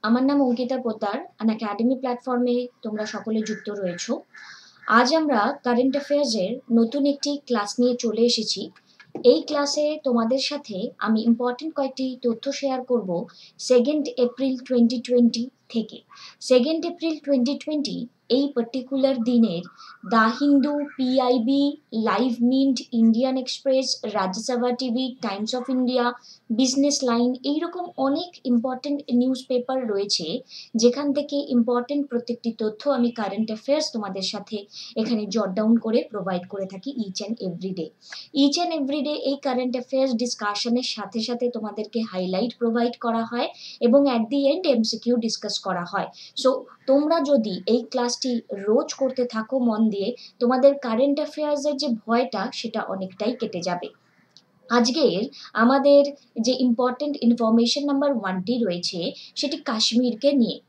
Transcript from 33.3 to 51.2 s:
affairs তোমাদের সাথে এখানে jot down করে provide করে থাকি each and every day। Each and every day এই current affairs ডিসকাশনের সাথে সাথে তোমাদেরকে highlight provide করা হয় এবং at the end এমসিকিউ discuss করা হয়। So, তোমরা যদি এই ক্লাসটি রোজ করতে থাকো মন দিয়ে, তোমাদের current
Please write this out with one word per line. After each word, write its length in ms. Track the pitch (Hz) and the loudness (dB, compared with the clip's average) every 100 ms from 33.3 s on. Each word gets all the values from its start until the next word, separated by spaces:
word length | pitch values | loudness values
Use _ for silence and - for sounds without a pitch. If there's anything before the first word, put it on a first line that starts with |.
| 202 220 | -4 -4
affairs 340 | 214 - 302 294 226 | -4 -2 0 0 -6
তোমাদের 300 | 202 190 185 | -6 -6 -6
সাথে 260 | 208 - 107 - - - - | -8 -8 -10 -10 -18 -10 -6
এখানে 220 | 220 226 208 226 | -2 -2 -2 -2
jot 140 | 196 185 | -2 0
down 160 | 214 233 226 | 2 2 2
করে 140 | 226 - | -2 -2
provide 320 | 208 185 185 - | -6 -4 -4 -6
করে 120 | 196 190 | -8 -8
থাকি 160 | 190 277 277 196 | -10 -10 -8 -8
each 160 | 185 208 | -8 -8
and 100 | 233 185 | -6 -6
every 240 | 170 185 170 | -6 -8 -8
day। 100 | 156 _ - - - - | -10 _ -20 -18 -8 2
Each 160 | 277 330 | 2 2
and 80 | 349 320 | -2 -2
every 220 | 269 294 277 | -2 -2 -4
day 100 | 294 269 | -4 -4
এই 80 | 277 277 | -4 -2
current 260 | 240 254 247 | -2 -2 -4
affairs 340 | 240 262 269 226 | -4 0 0 0
ডিসকাশনের 640 | 240 - 208 208 240 240 247 - | -4 -4 -6 -4 -2 -2 -2 -8
সাথে 240 | 196 233 220 | -8 -6 -4
সাথে 180 | 240 247 240 | -2 -4 -4
তোমাদেরকে 440 | 214 208 214 233 220 | -8 -8 -6 -6 -4
highlight 400 | 185 185 185 240 - | -4 -2 -2 -2 -2
provide 320 | 233 226 240 240 240 | -2 0 0 -2 -4
করা 180 | 226 226 | -2 -4
হয় 160 | 240 285 - - - 240 | -4 -6 -8 -18 0 4
এবং 140 | 277 277 233 | 6 6 2
at 80 | 220 | 0
the 100 | 277 269 | 2 2
end 120 | 339 330 233 | 2 2 2
এমসিকিউ 380 | 220 226 233 240 226 | 0 -2 0 0 0
discuss 300 | - 208 - 196 | -6 -8 -6 -4
করা 200 | 180 175 | -6 -4
হয়। 160 | 196 190 - - - | -6 -6 -10 -16 0
So, 60 | 262 262 - - - | 2 2 -6 -10 2
তোমরা 280 | 277 302 330 277 | 2 4 2 4
যদি 220 | 277 214 180 185 | 2 2 -4 0
এই 80 | 240 247 | 0 0
ক্লাসটি 280 | 254 240 240 262 240 - 196 202 | -4 -2 -2 -2 -4 -4 -6 0
রোজ 220 | 233 311 - | 0 0 -4
করতে 220 | 262 262 240 | -4 -2 -4
থাকো 220 | 220 220 262 240 | -4 -4 -2 0
মন 140 | 220 226 | 2 0
দিয়ে, 160 | 202 196 240 - _ | 0 -6 -6 -16 _
তোমাদের 300 | 240 254 277 277 240 | 0 6 6 4 -2
current 320 | 226 285 285 | 2 2 2